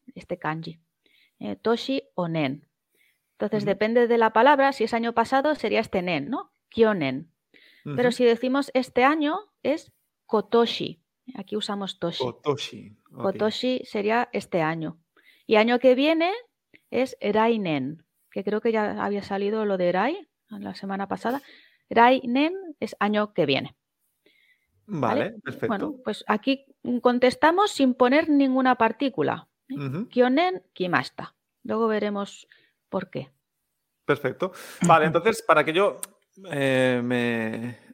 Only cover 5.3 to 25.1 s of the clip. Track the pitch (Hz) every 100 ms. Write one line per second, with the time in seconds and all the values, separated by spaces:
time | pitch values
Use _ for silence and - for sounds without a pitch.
5.3 | 269 285 294 220 208 226 196 180 160 139
6.3 | 285 - _ _ - 220 202 139 131 165
7.3 | _ _ _ - _ - 147 247 240 247
8.3 | 233 254 262 277 254 254 - 254 320 294
9.3 | 359 427 _ - 311 - _ _ _ _
10.3 | 220 - 233 233 - 160 - _ _ -
11.3 | - 190 214 202 202 190 - 170 160 127
12.3 | 117 151 139 - 113 98 107 _ - 123
13.3 | 190 214 208 254 254 - 220 202 226 240
14.3 | 202 - 185 156 165 156 - _ _ _
15.3 | _ - 214 220 240 262 254 294 320 339
16.3 | 440 494 _ _ _ _ 233 262 - 202
17.3 | 208 226 226 185 147 131 160 _ _ _
18.3 | - 196 208 233 220 208 208 202 202 196
19.3 | 196 202 220 214 190 180 180 226 381 320
20.3 | _ _ 208 202 190 196 196 196 190 226
21.3 | 269 - - _ _ _ 214 233 262 254
22.3 | 247 311 381 359 302 - - 208 208 208
23.3 | - 147 131 - - _ _ _ _ _
24.3 | _ _ _ _ _ _ 180 123